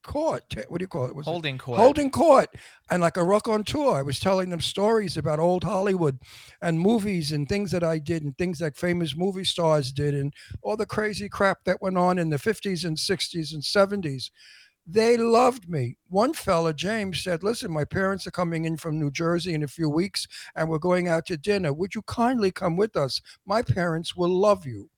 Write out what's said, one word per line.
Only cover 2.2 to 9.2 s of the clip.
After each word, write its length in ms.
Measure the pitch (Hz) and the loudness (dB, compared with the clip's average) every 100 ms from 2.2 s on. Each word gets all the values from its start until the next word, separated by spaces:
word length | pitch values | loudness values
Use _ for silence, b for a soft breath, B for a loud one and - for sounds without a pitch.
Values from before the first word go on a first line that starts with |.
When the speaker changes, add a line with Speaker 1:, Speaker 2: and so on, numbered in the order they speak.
| 320 269 170 - B B _ | 8 8 6 -6 B B _
Speaker 1:
And 100 | 180 | 2
like 140 | 170 180 | 2 2
a 80 | |
raconteur, 680 | 175 208 233 214 202 285 285 151 | 2 2 2 -2 -2 0 2 0
I 60 | |
was 180 | 139 127 | -2 -2
telling 300 | 190 190 185 | 0 0 0
them 100 | 170 | -4
stories 560 | - - 208 226 196 156 | -4 0 2 2 0 -4
about 240 | 156 151 | -2 2
old 240 | 170 180 | 2 2
Hollywood 560 | 170 196 202 190 156 131 B B B B | 0 0 0 2 0 -2 B B B B
and 160 | 175 165 | -2 2
movies 540 | 185 233 202 180 147 | 4 2 0 -2 -2
and 160 | 151 143 | -2 -2
things 240 | 202 202 | -2 -2
that 140 | 175 165 | 0 0
I 140 | 160 | -2
did 220 | 147 165 | -2 -4
and 160 | 147 135 | -4 -4
things 220 | 180 151 | -4 -2
that 160 | 160 - | -6 -4
famous 400 | 175 175 165 | -2 0 -2
movie 300 | 151 | -2